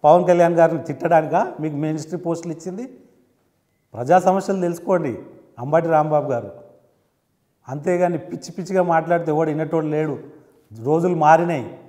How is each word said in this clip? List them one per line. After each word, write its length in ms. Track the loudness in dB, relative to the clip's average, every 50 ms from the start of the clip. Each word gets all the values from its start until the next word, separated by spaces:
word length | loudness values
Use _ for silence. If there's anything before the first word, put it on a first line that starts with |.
| 8
పవన్ 220 | 6 6 6 6 4
కళ్యాణ్ 260 | 4 4 4 4 4
గారిని 280 | 4 4 4 2 -2 -6
తిట్టడానికా 680 | -8 -10 -6 -2 2 2 2 2 2 0 0 -2 -2 -4 -8
మీకు 160 | -8 -6 -4
మినిస్ట్రీ 420 | -4 -4 -4 -4 -6 -8 -8 -10 -8
పోస్టులు 340 | -6 -6 -6 -6 -6 -12 -12
ఇచ్చింది? 380 | -12 -12 -12 -12 -12 -12 -14 -16 -20 _ _ _ _ _ _ _ _ _ _ _ _ _ _ _ _ _ _ _
ప్రజా 240 | -10 0 2 2 4
సమస్యలు 420 | 4 2 0 0 -2 -4 -4 -2
తెలుసుకోండి 580 | -2 -4 -4 -6 -2 -2 0 0 0 -2 -6 -8 -10 -18 -20 -20 _ _ _ -12
అంబటి 300 | -8 0 0 0 2 2
రాంబాబు 420 | 2 2 2 2 0 -2 0 0 -4
గారు. 180 | -4 -6 -8 -16 -18 -20 -20 _ _ _ _ _ _ _ _ _ _ _ _ _ _ _ _ _ _ _ -12
అంతేగాని 500 | -12 -8 -4 -2 0 0 0 0 -2 -4
పిచ్చి 340 | -6 -8 -14 -14 -14 -14 -12
పిచ్చిగా 300 | -12 -10 -4 0 0 0
మాట్లాడితే 480 | 2 2 0 2 2 0 0 0 0
ఎవడు 200 | 0 0 0 0
వినేటోడు 360 | -2 -4 -4 -2 -2 -2 -2
లేడు. 320 | -2 -2 -2 -2 -4 -6 -8 -12 -18 -20 -20 _ _ _ _ _ _ -20 -8 -2
రోజులు 340 | 0 0 0 0 0 0
మారినాయి. 640 | 2 6 6 6 6 4 0 -4 -6 -6 -10 -14 -18 -20